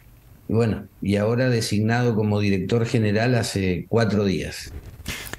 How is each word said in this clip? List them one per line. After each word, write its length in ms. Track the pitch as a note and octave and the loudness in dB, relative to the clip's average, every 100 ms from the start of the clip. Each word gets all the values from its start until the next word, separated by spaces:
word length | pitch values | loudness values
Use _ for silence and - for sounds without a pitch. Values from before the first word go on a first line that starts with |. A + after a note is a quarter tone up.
| - - - - - | -20 -20 -20 -16 -4
Y 40 | |
bueno, 340 | G#2+ A#2 F#2 - - | 0 2 0 -6 -6
y 140 | G2 G2+ | -2 2
ahora 320 | G#2 A#2+ C3 | 2 2 2
designado 680 | A#2 A2 G#2 G#2+ A#2+ B2 G#2+ | 0 0 0 2 2 2 2
como 260 | G#2+ G#2 | 0 2
director 440 | G2+ G2 E2+ A#2 A#2 | 2 0 0 0 2
general 500 | A#2+ G#2+ G#2 A#2+ A#2+ | 2 2 2 2 2
hace 500 | G#2+ G2+ F#2+ F2 - | 0 -2 0 -2 0
cuatro 380 | A2 A2+ G2+ G2+ | 0 2 2 0
días. 480 | E2 C#2+ - - - - - - - - | 0 -4 -10 -14 -16 -16 -16 -12 -12 -12